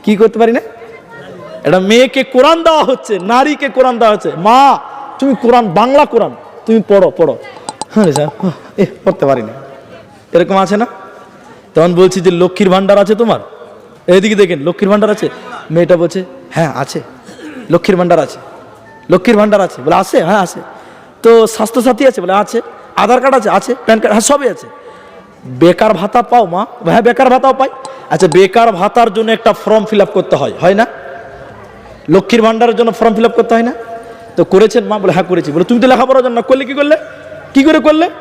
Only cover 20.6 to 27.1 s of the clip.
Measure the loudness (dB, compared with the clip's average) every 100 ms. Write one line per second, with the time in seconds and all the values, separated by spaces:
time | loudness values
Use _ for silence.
20.6 | -18 -20 -20 -20 -20 _ 4 4 2 -2
21.6 | -4 -2 -2 2 0 0 -2 -2 -2 -6
22.6 | -8 -20 -10 -4 0 2 2 0 0 -2
23.6 | -2 -6 0 0 2 0 0 0 -2 -6
24.6 | -14 -20 -20 -20 -20 -20 -20 -20 -16 2
25.6 | 2 4 0 0 0 -2 2 0 0 -4
26.6 | -6 -6 -2 0 0